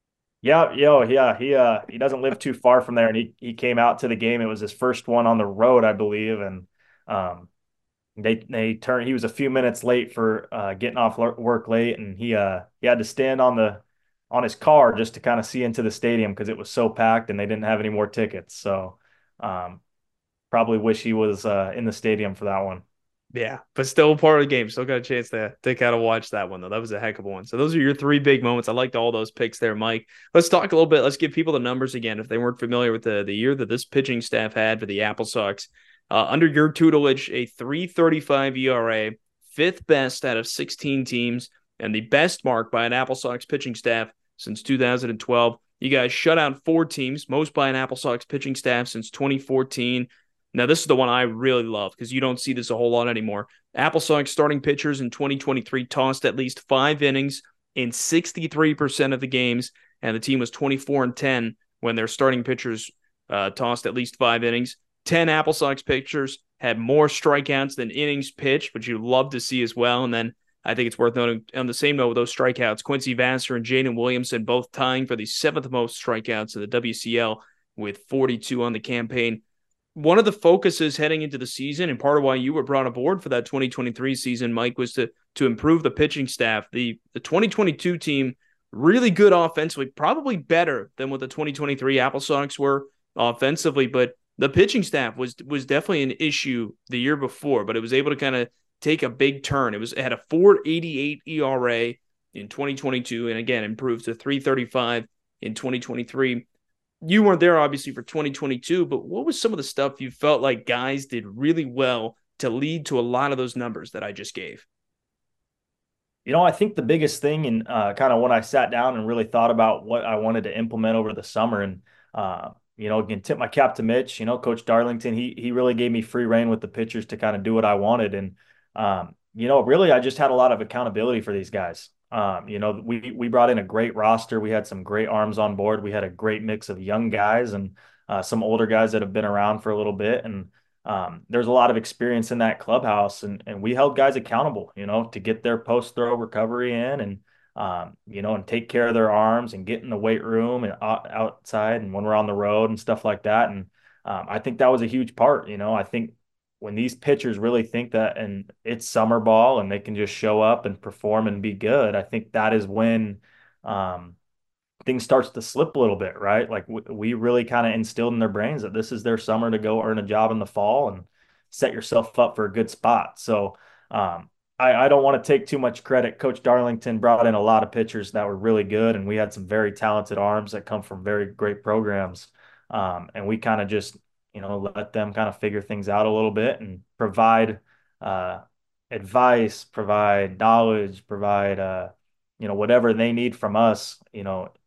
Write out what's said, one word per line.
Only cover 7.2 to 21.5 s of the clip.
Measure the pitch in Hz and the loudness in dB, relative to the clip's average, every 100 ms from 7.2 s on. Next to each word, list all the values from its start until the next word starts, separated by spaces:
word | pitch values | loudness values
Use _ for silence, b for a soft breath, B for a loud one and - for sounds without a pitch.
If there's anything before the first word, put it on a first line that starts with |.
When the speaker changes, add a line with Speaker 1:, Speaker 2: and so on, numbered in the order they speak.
| 90 87 87 _ _ _ _ _ _ | -4 -8 -16 _ _ _ _ _ _
Speaker 1:
they, | 107 110 113 - | -4 -2 -2 -2
they | 117 110 | -4 -2
turned, | 110 - 123 117 | -4 -2 -2 0
he | |
was | 127 | -4
a | 113 | -4
few | - 139 | -4 0
minutes | 131 123 117 | 2 0 0
late | 120 123 - | 0 0 0
for, | - 110 110 - | -2 -2 -2 -6
uh, | 113 98 | -8 -6
getting | 98 120 123 | -6 -4 0
off | 117 117 | 0 2
lo-, | 117 117 | -2 -2
work | 117 117 113 | -2 -2 0
late, | 113 117 110 | 0 0 -4
and | 104 95 | -10 -8
he, | 117 | -2
uh, | 107 98 92 - - | 0 0 -2 -10 -2
he | 123 | 2
had | 117 | 2
to | |
stand | 110 - 131 131 | 0 -2 0 4
on | 127 117 | 4 4
the, | 107 101 _ _ _ _ - | 0 0 _ _ _ _ -4
on | 123 | -2
his | 117 | -2
car | - - 151 120 | 0 6 8 8
just | 104 113 | 4 -4
to | - | -2
kinda | 127 117 | 0 0
see | 110 127 | -2 -4
into | 120 113 | -4 -2
the | 110 | -4
stadium | - 120 117 107 | -2 0 0 0
'cause | 98 104 | -4 -8
it | 107 | -8
was | 101 | -6
so | - 113 | 0 0
packed | 113 113 113 113 | 2 4 4 0
and | 101 | -4
they | 101 | -4
didn't | 110 | -4
have | 107 107 | 0 0
any | 107 | 0
more | 107 107 | -2 -2
tickets. | 117 107 95 - | -2 -4 -4 -16
So, | - 101 95 92 - _ _ _ - | -10 -4 -4 -6 -16 _ _ _ -10
um, | 104 92 90 92 _ _ _ _ _ _ - | -8 -8 -10 -14 _ _ _ _ _ _ -2
probably | 117 113 110 | 0 2 2
wish | 113 107 | 0 0
he | 117 | 0
was, | 110 107 98 | 0 0 0
uh, | 110 | -2